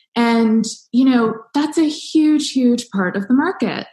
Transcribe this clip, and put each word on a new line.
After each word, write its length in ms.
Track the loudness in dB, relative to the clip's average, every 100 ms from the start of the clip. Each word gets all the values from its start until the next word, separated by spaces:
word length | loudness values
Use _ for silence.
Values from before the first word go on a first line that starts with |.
| _ -2
And, 500 | 0 2 2 2 0 -8 _
you 140 | 2 2
know, 300 | 4 0 -4 -6
that's 240 | -4 -2 0
a 100 | -2
huge, 640 | -4 -4 0 2 2 0
huge 380 | 0 0 0 -4
part 260 | -4 -4 -4
of 120 | 0
the 60 |
market. 520 | 0 0 -2 -4 -6 -10